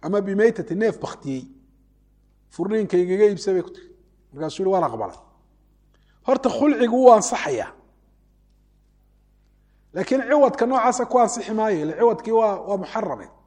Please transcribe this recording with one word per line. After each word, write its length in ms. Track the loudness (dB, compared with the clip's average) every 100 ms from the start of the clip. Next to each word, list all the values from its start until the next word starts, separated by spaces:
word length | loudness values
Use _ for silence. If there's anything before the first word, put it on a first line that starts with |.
Ama 160 | -2 -2
bimaytati, 540 | -2 2 2 2 -6
neef 220 | -2 -2 -2
bakhtiyey. 420 | -10 -12 -10 -10 -10 -20 _ _ _ _ _ _ _ _ _
Furniinka 460 | -8 -4 -2 0 0
igaga 280 | 0 4 2
iibsa 240 | 2 -2
bay 100 | -2
ku 80 | -4
tiri. 180 | -12 -20 -20 _ _ _
Markaasuu 280 | -10 -10 -4
yidhi, 100 | -2
"Waan 120 | 0
aqbalay." 340 | 0 -4 -10 -12 -20 _ _ _ _ _ _ _ _ _ -2
Horta 200 | 0 0
khulcigu 460 | 0 0 2 0 4
wuu 160 | 6
ansaxayaa. 580 | 6 4 -6 -4 -6 -8 -12 _ _ _ _ _ _ _ _ _ _ _ _ _ _ _ _ _ _ _ _ _
Laakiin 280 | -10 -2 -2
ciwadka 420 | 2 4 4 4 0
noocaasa 380 | 2 0 0 0
ku 100 | 2
ansixi 340 | 2 0 -6
maayo. 240 | -2 -2 -2
Ila 120 | -4 2
ciwadkii 360 | 2 2 0
waa, 220 | 2 2 -2 -6
waa 80 | -6
muxarame. 500 | -6 -6 -6 -8 -12 _